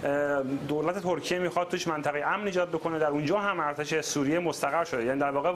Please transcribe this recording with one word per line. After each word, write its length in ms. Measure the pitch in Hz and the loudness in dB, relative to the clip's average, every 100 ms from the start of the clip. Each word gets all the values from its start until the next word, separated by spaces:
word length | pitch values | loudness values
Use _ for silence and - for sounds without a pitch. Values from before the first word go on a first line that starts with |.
اه، 380 | 143 143 147 143 131 139 139 | 0 0 2 0 0 -2 -2
دولت 340 | 151 156 185 | 0 0 0
ترکیه 360 | 175 165 - 180 | 0 -2 0 0
می‌خواد 300 | 180 165 175 | 0 0 -2
توش 200 | 180 170 | -2 -2
منطقه 380 | 156 143 147 147 | 0 0 0 0
امن 180 | 185 | 0
ایجاد 240 | 208 180 175 | 0 0 0
بکنه، 300 | 165 165 160 | 0 -2 0
در 120 | 156 | 2
اونجا 280 | 147 147 202 | 2 2 2
هم 220 | 202 180 | 2 0
ارتش 400 | 151 147 147 160 | 0 -2 -2 -2
سوریه 380 | 147 151 139 165 | 0 0 2 2
مستقر 460 | 170 143 143 151 | 0 0 0 0
شده. 200 | 165 127 | 0 0
یعنی 160 | 117 135 | 0 0
در 100 | 143 | 0
واقع 220 | 139 151 | 2 0